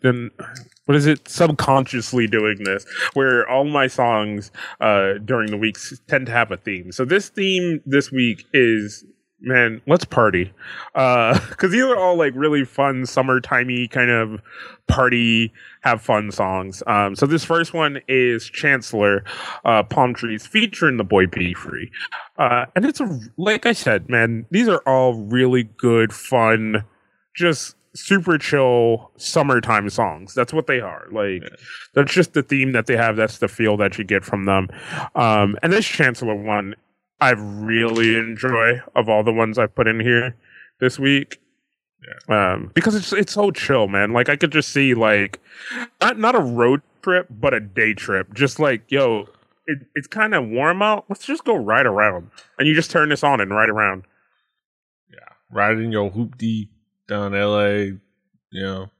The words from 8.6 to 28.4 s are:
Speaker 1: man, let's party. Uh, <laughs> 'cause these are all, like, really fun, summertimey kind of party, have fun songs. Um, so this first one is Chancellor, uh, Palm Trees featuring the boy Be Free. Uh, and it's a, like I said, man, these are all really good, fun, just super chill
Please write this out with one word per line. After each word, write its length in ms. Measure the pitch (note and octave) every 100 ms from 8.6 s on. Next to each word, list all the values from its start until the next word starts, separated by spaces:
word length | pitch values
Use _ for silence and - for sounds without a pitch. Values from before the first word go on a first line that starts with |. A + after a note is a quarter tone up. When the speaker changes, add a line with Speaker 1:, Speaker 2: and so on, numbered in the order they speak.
| A#2+ A2+ G#2 - - _ _ _
Speaker 1:
man, 400 | B2 B2 A#2 A2 -
let's 200 | F3 -
party. 440 | - A2 F2+ F2+ _ - - -
Uh, 440 | - C3 B2 A2+ B2+
<laughs> 180 | - -
'cause 120 | F#3+
these 120 | G#3+
are 100 | C4 A#3
all, 200 | F#3 F3
like, 160 | D3+
really 300 | B2+ D3+ D3
fun, 380 | C3 - C#3 C3
summertimey 880 | B2+ - C3 B2+ - B2+ B2 B2 B2
kind 200 | C3+ B2
of 300 | A#2 A2 G#2+ - - - - -
party, 640 | - B2+ A#2+ A#2 A2+ A2+ - - -
have 180 | C3+ A#2
fun 320 | - G#2+ G#2+
songs. 500 | G2 F#2+ F#2+ F#2+ F#2+ -
Um, 280 | G#2 G2+
so 120 | G2 C#3+
this 180 | D#3+
first 300 | - E3 E3
one 260 | E3 D3+ C#3 -
is 380 | C3 B2 A2+ -
Chancellor, 760 | - D3+ C3+ - A2 G#2 G2 G2 - - - -
uh, 160 | A2
Palm 320 | - - B2
Trees 320 | A#2 A#2 G#2+ -
featuring 500 | A3 A3+ - D#3+ B2
the 80 |
boy 220 | F#2+ G2+ F#2
Be 260 | - F2+
Free. 380 | F2+ - - - - - - - -
Uh, 260 | C3+ B2 B2+
and 100 | F#3 C4
it's 140 | D4
a, 200 | B3 C#3 A2 -
like 300 | F#3+ A3 A#3+
I 60 |
said, 360 | A3+ - G#2 E2
man, 380 | A#2+ A2+ A2+ A2+
these 180 | F#3+ A#3+
are 140 | E3+ -
all 280 | C3 B2+ A2+ G#2
really 380 | B2 B2+ B2+
good, 480 | A2+ - B2 A#2 A2+
fun, 680 | - - B2+ A2+ A2+ A2 G#2+ G#2+ _ _ _ _ -
just 380 | E3+ D#3 - _ _
super 440 | - - G3 F3
chill 720 | D#3